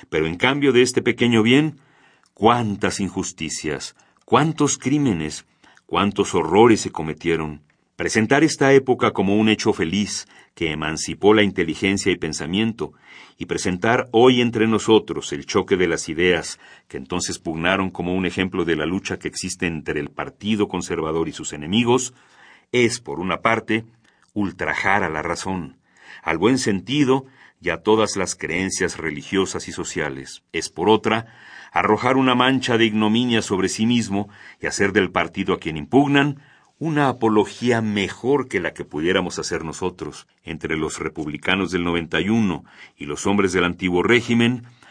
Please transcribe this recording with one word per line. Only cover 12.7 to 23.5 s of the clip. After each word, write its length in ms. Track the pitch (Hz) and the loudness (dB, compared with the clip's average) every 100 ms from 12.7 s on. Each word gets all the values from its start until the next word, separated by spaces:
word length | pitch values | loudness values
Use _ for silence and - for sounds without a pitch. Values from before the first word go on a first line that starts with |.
| 90 76 - _ - - _ | -4 -10 -12 _ -20 -20 _
y 80 | - | -8
presentar 640 | 82 95 90 110 123 - | -4 -4 -2 0 0 2
hoy 300 | 113 127 123 | 6 6 6
entre 260 | 120 117 110 | 2 2 2
nosotros 640 | 107 - 110 - 71 - | 2 4 4 4 -6 -8
el 140 | 73 - | -10 -4
choque 320 | 101 92 92 | -2 0 2
de 100 | 87 | 2
las 220 | 80 - | 0 -4
ideas 500 | 78 90 85 - - - - _ | 0 2 2 -2 -12 -18 -20 _
que 80 | 67 | -14
entonces 420 | 67 87 - 82 | -6 -6 -6 -8
pugnaron 500 | 87 80 87 95 95 | -8 -2 0 0 -2
como 240 | - 87 | -4 -4
un 120 | 92 87 | -2 -2
ejemplo 400 | - 92 90 85 | -2 -2 -2 0
de 100 | 78 | 0
la 100 | 78 | 0
lucha 320 | 92 - 92 | -4 -4 -8
que 120 | 73 | -8
existe 360 | - 90 - 90 | -8 -10 -6 -4
entre 360 | 78 78 76 | -4 -6 -6
el 80 | 71 | -6
Partido 580 | - 71 - 101 107 101 | -8 -12 -8 -4 -2 -2
Conservador 600 | 90 85 82 78 82 82 | -2 -4 -4 -4 -4 -4
y 20 | |
sus 220 | - - | -8 -12
enemigos, 600 | 73 76 107 120 123 - - _ _ - - _ | -10 -2 0 2 2 0 -10 _ _ -20 -20 _
es, 260 | 123 113 - | 0 0 0
por 220 | - 73 | -8 -8
una 180 | 92 85 | -4 -2
parte, 460 | 113 | 0